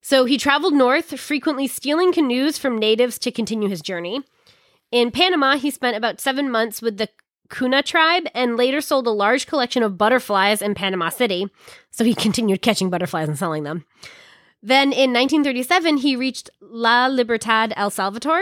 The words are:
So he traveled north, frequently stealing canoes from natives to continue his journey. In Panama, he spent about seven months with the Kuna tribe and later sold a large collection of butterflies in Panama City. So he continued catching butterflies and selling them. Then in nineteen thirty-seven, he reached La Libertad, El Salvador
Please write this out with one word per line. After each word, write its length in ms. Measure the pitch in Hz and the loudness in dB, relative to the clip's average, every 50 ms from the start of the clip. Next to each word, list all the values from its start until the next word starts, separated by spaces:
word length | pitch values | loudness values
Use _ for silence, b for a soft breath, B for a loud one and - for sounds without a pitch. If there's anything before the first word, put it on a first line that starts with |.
| _ | _
So 220 | - 277 262 254 | 2 2 2 4
he 140 | 240 285 240 | 2 0 0
traveled 340 | - 285 277 294 311 381 294 | 2 0 0 2 2 2 4
north, 460 | 285 254 247 262 330 330 - 294 254 | 4 4 4 2 0 -2 -4 -12 -12
frequently 480 | - - 302 285 - 320 294 262 277 | -6 -4 -4 -2 -2 -2 -2 -2 -4
stealing 440 | 254 - - - 262 294 330 370 359 | -4 -6 -6 -4 -2 0 2 2 2
canoes 460 | 359 339 302 254 240 254 269 311 302 | 2 2 2 2 2 0 0 0 -2
from 220 | - - 269 240 220 | -2 -4 -2 -2 0
natives 400 | 214 214 226 226 247 247 220 - | 2 2 2 2 2 0 0 -6
to 100 | - 247 | -6 -6
continue 380 | 190 - 220 - 226 220 208 196 | -4 -4 -4 -4 -2 -2 -2 -2
his 120 | 196 165 151 | -4 -6 -8
journey. 400 | - 190 170 175 175 214 277 269 b b b b b b b b b b b b _ | -8 -8 -8 -6 -6 -8 -8 -8 b b b b b b b b b b b b _
In 200 | - 240 240 240 | 0 0 0 0
Panama, 460 | - 262 359 381 370 311 277 269 277 | 2 0 2 2 2 2 2 2 2
he 120 | 285 233 294 | 0 -2 -4
spent 260 | 262 - 262 247 220 | -4 -2 -4 -2 -2
about 240 | 214 226 226 180 - | -2 -4 -4 -4 -2
seven 300 | - 269 262 269 285 269 | -4 -4 -2 -2 -2 -2
months 320 | 240 220 226 233 220 - | 0 0 -2 -2 -4 -6
with 160 | 226 233 208 | -6 -6 -4
the 100 | 196 220 - _ _ _ _ _ _ _ _ | -4 -6 -8 _ _ _ _ _ _ _ _
Kuna 320 | - - 262 254 262 277 285 | -6 -4 0 2 2 2 0
tribe 400 | - - 339 320 320 349 359 339 - - | 0 2 2 2 4 2 0 -2 -4 -4
and 240 | 247 254 240 233 | -2 -2 0 2
later 240 | 226 247 262 262 302 | 2 2 2 0 -2
sold 240 | 285 - 311 269 240 | -2 0 0 0 0
a 60 | 233 | 0
large 340 | 214 208 202 208 247 269 - | 0 2 2 2 2 0 -2
collection 380 | - - 285 247 240 - 247 226 | -2 -2 -2 -2 0 0 0 0
of 160 | 214 190 170 | 0 0 2
butterflies 600 | 208 220 254 254 - - 208 190 190 202 214 202 | 2 2 2 2 0 0 0 2 2 2 2 0
in 140 | 202 208 208 | -2 -4 -4
Panama 360 | - 202 196 190 185 165 170 | -2 -4 -4 -2 -2 -4 -4
City. 420 | - - 247 220 185 180 196 202 B B B B B B B B | -2 -2 -2 -2 0 -2 -4 -6 B B B B B B B B
So 120 | - - 226 | -4 0 2
he 120 | 240 220 | 2 2
continued 480 | - - 220 - - 226 208 196 185 - | 2 0 0 0 0 0 0 0 2 2
catching 260 | 240 208 - 190 185 | 0 0 0 0 -2
butterflies 380 | 180 170 180 170 - 165 156 | -2 -2 -4 -4 -4 -4 -4
and 100 | 151 151 | -4 -4
selling 240 | 139 196 170 156 156 | -4 -4 -4 -4 -4
them. 240 | 147 143 160 175 - B B B B B B B B B B B B B B B - | -6 -6 -8 -10 -10 B B B B B B B B B B B B B B B -2
Then 280 | 202 262 269 277 277 | 2 4 4 4 4
in 220 | 262 214 269 269 240 | 2 2 2 2 4
nineteen 300 | 240 262 269 302 302 285 | 2 2 2 2 2 2
thirty-seven, 540 | 285 254 247 254 - 349 370 330 339 302 | 0 -2 -2 0 2 0 2 4 2 0
he 180 | 277 247 294 262 | 2 2 0 0
reached 340 | 240 254 269 247 - - - _ _ | 0 -2 -4 -6 -8 -16 -18 _ _
La 440 | - - 233 226 233 226 233 240 254 | -20 -16 -8 -2 2 4 4 4 4
Libertad, 680 | 262 269 254 240 220 233 220 - 226 226 220 220 220 214 | 2 2 0 0 0 -2 -2 0 0 2 2 2 0 -2
El 140 | - 202 202 | -4 -4 -4
Salvador 500 | - - 190 196 196 233 240 285 320 349 | -2 -4 -6 -4 -6 -6 -4 -2 0 0